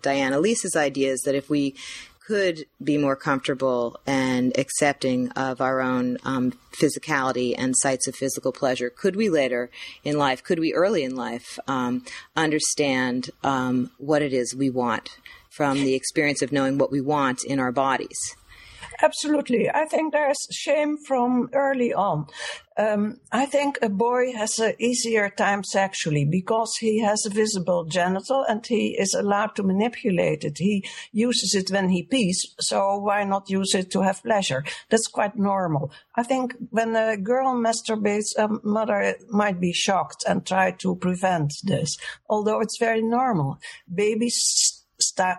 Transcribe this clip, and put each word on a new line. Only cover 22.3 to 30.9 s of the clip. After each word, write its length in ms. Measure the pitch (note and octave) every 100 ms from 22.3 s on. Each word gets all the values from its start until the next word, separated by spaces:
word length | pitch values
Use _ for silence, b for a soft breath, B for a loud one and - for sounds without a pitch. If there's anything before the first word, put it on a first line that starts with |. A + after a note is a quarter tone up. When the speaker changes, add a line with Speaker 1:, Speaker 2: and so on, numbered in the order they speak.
| B B B B -
Speaker 2:
Um, 400 | G#3+ G#3 G#3+ - -
I 120 | A3 C#4
think 320 | C#4+ C#4+ C#4
a 60 | A3+
boy 440 | G3 A#3 B3 B3+ A#3
has 220 | A3 A3
an 160 | A3 -
easier 520 | A#3+ B3 A#3 A3 G3+
time 320 | - G3 G3+
sexually 600 | G3 G3 F#3+ - E3 D3
because 480 | C#3+ F#3 F3+ A3+ A3 -
he 200 | A3 G#3+
has 240 | G#3 G#3+ G#3+
a 40 |
visible 540 | G#3 G#3+ G3 F3 F3
genital 600 | E3 F3+ F3+ F#3+ - C4+ C4+
and 160 | A3 -
he 300 | A3+ G#3+ -
is 140 | G3
allowed 420 | F#3 G3+ G3+ G#3+ -
to 60 |
manipulate 840 | F#3+ F#3+ A#3+ - A3 F3 E3+ D#3
it. 140 | D#3 D3
He 260 | G3 G3 B